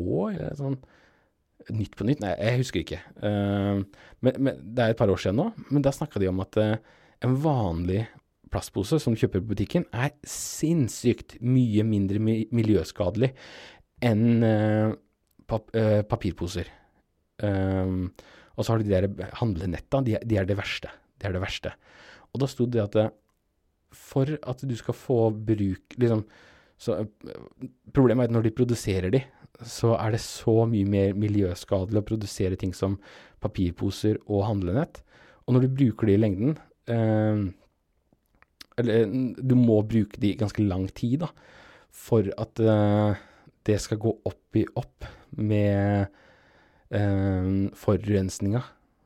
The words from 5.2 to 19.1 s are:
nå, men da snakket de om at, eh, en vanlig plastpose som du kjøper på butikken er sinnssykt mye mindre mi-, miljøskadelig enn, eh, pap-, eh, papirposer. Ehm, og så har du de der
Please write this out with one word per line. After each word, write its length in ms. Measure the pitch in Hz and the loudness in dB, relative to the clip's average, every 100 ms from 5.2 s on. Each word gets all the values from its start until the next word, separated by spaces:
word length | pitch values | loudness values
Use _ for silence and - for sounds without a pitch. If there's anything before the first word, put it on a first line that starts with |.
| 98 107 | 0 0
nå, 60 | 202 - - | -2 -6 -4
men 100 | 143 | 0
da 80 | 120 - | 0 0
snakket 260 | 151 104 | -4 -2
de 80 | 95 | -2
om 140 | 92 | -2
at, 160 | 95 107 | -2 0
eh, 160 | 107 110 - _ _ _ 123 | 0 0 -6 _ _ _ -2
en 80 | 131 | 0
vanlig 640 | 156 135 98 82 87 98 113 - _ _ - | 2 0 0 -2 -2 -2 -4 -10 _ _ -8
plastpose 460 | - - 107 98 156 | -8 -6 -6 -2 0
som 140 | - 110 | 0 0
du 20 | |
kjøper 240 | 113 95 | 0 -2
på 140 | 107 101 | -4 -2
butikken 320 | 101 180 - 113 | -2 -2 -2 -4
er 180 | 139 - - | -4 -6 -14
sinnssykt 1080 | - - - 156 170 117 - 123 - - - | -12 -10 -4 0 0 0 0 0 0 -4 -8
mye 400 | 123 127 123 104 110 | 0 2 4 2 2
mindre 340 | 104 98 104 | 2 0 0
mi-, 240 | 110 113 110 | 0 0 0
miljøskadelig 800 | 120 110 98 - - 90 107 131 - - - - - _ _ 120 | 0 4 2 2 -4 -2 0 -2 -2 -18 -20 -20 -20 _ _ 0
enn, 400 | 107 117 117 113 | 4 4 4 4
eh, 480 | 107 107 107 110 107 _ _ _ _ - | 4 2 2 0 -2 _ _ _ _ -6
pap-, 240 | 113 - | -6 -4
eh, 300 | 113 107 104 104 | 0 2 2 2
papirposer. 640 | 117 101 80 87 87 85 - _ _ _ _ _ - 104 | -2 -4 -4 -6 -6 -8 -12 _ _ _ _ _ -6 -2
Ehm, 640 | 98 95 95 95 92 92 - - - - | 0 0 0 0 -2 -4 -8 -20 -20 -14
og 80 | - | -6
så 140 | 110 113 | -2 0
har 80 | |
du 20 | 104 | 2
de 80 | |
der 380 | 92 98 | 2 0